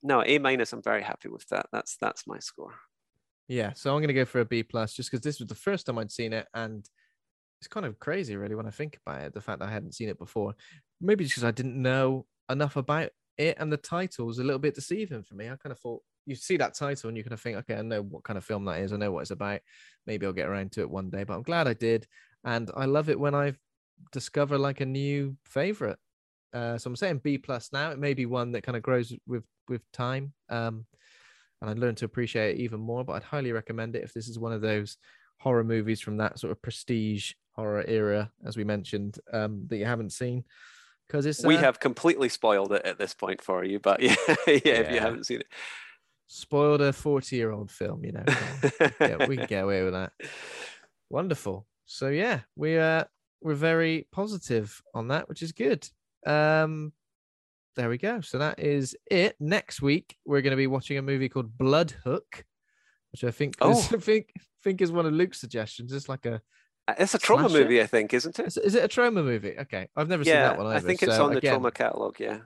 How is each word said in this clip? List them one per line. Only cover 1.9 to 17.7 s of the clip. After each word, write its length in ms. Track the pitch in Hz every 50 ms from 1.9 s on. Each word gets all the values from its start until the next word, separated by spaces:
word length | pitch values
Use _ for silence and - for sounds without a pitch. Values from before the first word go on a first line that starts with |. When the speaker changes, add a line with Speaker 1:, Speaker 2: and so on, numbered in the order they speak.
| - -
Speaker 1:
that's 260 | - 107 - - - -
my 120 | - -
score. 360 | - - - - - - - - - _ _ _ _ _ _ _ _ _ _ _ _ _
Speaker 2:
Yeah, 260 | 127 123 110 101 -
so 200 | - - 139 139
I'm 60 | 147
gonna 120 | 156 151 139
go 120 | 131 131
for 140 | - - 127
a 60 | 120
B 180 | 110 123 117 110
plus 300 | _ - 117 110 107 -
just 180 | - 123 -
'cause 100 | - 127
this 180 | 110 147 147 -
was 80 | 123 107
the 80 | -
first 300 | - - - 202 180 -
time 120 | - 123 113
I'd 120 | 110 101
seen 220 | - - 120 113 113
it, 140 | 113 - _ _
and 340 | 113 113 110 110 107 104 - _ _ _ _ _ _ _ _ _ _ _ _ _ _
it's 80 | - -
kind 180 | - 220 196
of 140 | 135 107 _
crazy, 360 | - - 156 196 190 123 104
really, 200 | 98 101 104 107
when 100 | 107 110 110
I 40 |
think 260 | 107 - 147 156 - - _
about 160 | - 73 67
it, 120 | 71 73 -
the 80 | 104
fact 180 | 98 - 104 71
that 100 | - 101
I 20 |
hadn't 220 | 110 107 107 92 -
seen 140 | - 120 107
it 80 | 95 -
before. 380 | 87 98 - 113 104 104 107 _ - - - 151 _ _ _ _
Maybe 220 | 170 180 208 202 180
just 120 | 135 -
'cause 80 | - 120
I 80 | 117
didn't 280 | 113 113 123 131 120 135
know 440 | 127 127 131 135 135 131 131 131 - _ _ _ _ _
enough 260 | 131 139 147 143 -
about 360 | 147 131 - 147 156 160 - _ _ _ _ _ -
it, 200 | 147 165 - -
and 120 | 156 156
the 60 | 151 143
title 480 | _ - - 170 185 185 - - 123
was 140 | 117 117 120
a 40 | 127
little 160 | 135 143 147
bit 160 | 143 151 143
deceiving 480 | - 135 - 175 208 220 185 151 113 98
for 120 | _ 107
me. 140 | 98 104 117
I 60 | 131 139
kinda 180 | _ 147 127
thought, 280 | - _ 123 117 117 _ _ _ _ _
you 100 | - 135
see 220 | 120 - - 190 165
that 160 | 135 - -
title 340 | - 147 143 143 135 - 113
and 80 | 113 113
you 60 | 107
kinda 140 | 117 117 110
think, 200 | - 123 113 98
"Okay, 160 | 113 -